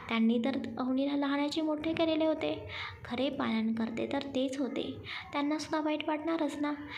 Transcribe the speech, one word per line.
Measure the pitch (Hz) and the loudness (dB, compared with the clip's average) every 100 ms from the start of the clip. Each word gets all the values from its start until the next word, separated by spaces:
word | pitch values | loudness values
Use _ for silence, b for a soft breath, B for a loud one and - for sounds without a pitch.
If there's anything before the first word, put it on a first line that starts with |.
| - | 0
त्यांनी | 226 226 240 269 | 4 6 6 2
तर | - - - | 0 -2 -4
अवनीला | 254 262 285 285 | 0 2 2 2
लहानाचे | 277 285 294 320 | 2 2 0 0
मोठे | 311 302 311 | 0 0 0
केलेले | 330 320 311 320 | 2 2 4 4
होते. | 311 302 311 - B B B - | 2 0 -4 -6 B B B -6
खरे | 240 277 | 0 0
पालन | 262 240 220 220 | 0 0 2 2
करते | 226 220 226 226 | 0 -2 -2 -2
तर | 277 | -2
तेच | - 254 262 277 | 0 0 0 0
होते. | 247 - - - B B B | -2 -2 -4 -6 B B B
त्यांनासुद्धा | 285 285 311 - 311 | -2 0 0 0 0
वाईट | 302 302 - | 0 0 0
वाटणारच | 302 320 330 294 294 | -2 0 0 0 0
ना. | 294 294 - | -2 -4 -8